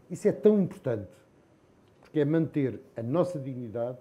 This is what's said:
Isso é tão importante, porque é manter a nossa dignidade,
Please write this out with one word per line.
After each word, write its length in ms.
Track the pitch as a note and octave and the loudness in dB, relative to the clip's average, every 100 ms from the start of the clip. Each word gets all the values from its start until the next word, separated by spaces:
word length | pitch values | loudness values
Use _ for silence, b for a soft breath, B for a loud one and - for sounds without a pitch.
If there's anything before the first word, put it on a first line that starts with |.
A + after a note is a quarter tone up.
| - | -14
Isso 180 | F3 G#3 | -2 0
é 40 | |
tão 300 | - G#3+ G#3+ | 4 4 6
importante, 480 | F3 - C3 A2 G2 - _ _ _ _ _ _ _ _ | 2 -2 -4 -4 -6 -16 _ _ _ _ _ _ _ _
porque 180 | - D#3 | -6 0
é 60 | C#3+ | 2
manter 540 | E3 D#3+ D#3 C3 - - - | 2 0 0 -2 -4 -12 -10
a 60 | |
nossa 380 | A#2 D#3+ F3+ D#3+ | -2 0 0 -2
dignidade, 580 | C3+ B2+ A#2 A2+ A#2+ - | -8 -10 -8 -6 -6 -8